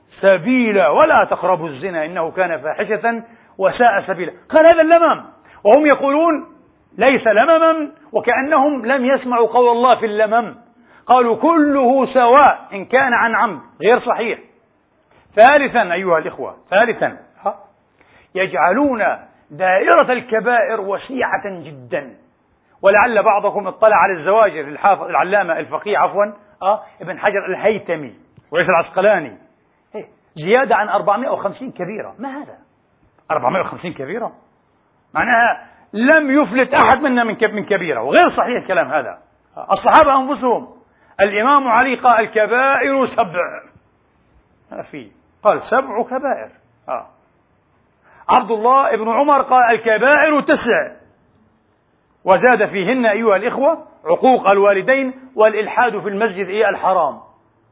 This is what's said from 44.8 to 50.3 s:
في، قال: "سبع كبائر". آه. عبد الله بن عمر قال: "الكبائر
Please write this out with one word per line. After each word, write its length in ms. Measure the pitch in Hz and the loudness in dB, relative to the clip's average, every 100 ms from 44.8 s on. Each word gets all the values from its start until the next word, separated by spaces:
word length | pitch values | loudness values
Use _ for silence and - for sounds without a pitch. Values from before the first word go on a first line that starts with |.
في، 280 | - 151 107 _ _ _ | -16 -18 -20 _ _ _
قال: 200 | 214 156 - | 0 0 0
"سبع 320 | 240 269 208 | -2 -2 -6
كبائر". 460 | 233 254 294 220 110 _ _ _ - | -8 -8 -6 -8 -10 _ _ _ -12
آه. 180 | 123 - _ _ _ _ _ _ _ _ _ _ _ - | -12 -12 _ _ _ _ _ _ _ _ _ _ _ 0
عبد 220 | 214 208 | 0 2
الله 460 | 220 226 269 269 220 | 0 2 2 2 -2
بن 120 | 220 | -2
عمر 340 | 226 285 277 | 0 2 0
قال: 320 | 269 254 240 | 2 2 2
"الكبائر 680 | 226 220 214 247 294 311 | 0 0 0 2 2 2